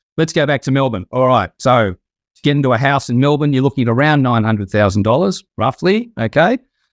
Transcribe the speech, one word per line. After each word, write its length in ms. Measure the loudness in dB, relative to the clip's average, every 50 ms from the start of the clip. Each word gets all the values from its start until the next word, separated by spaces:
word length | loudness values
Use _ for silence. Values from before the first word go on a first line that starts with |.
| _ _ _
let's 160 | -4 -4 -2 -2
go 140 | -2 0
back 160 | 0 0 -2 -2
to 80 | -2
Melbourne. 340 | -2 0 0 -2 -4 -6 -10 -6
All 160 | -4 -2 0
right. 240 | 2 2 2 0 -2 -6 -4
So 360 | 0 2 2 2 2 0 -4
to 480 | -8 _ _ _ _ _ _ _ _ -2
get 100 | -2 0
into 200 | 0 0 0 0
a 60 | 0
house 320 | 0 0 0 -2 -2 -2
in 80 | -2 0
Melbourne, 340 | 2 2 0 0 0 0 0
you're 120 | 0 0
looking 240 | 0 0 -2 -2 0
at 20 |
around 320 | 0 0 2 2 2 2 2
nine 220 | 2 0 0 0
hundred 260 | 0 0 -2 -2 -2
thousand 320 | 0 0 2 2 2 0 0
dollars, 400 | 0 0 0 0 -2 -4 -4 -8 _ _
roughly. 560 | -6 -4 -4 -4 -2 0 0 0 0 -2 -6 -8
Okay. 420 | -6 -6 -2 0 0 2 2 0 -2 _ _ _ _ _ _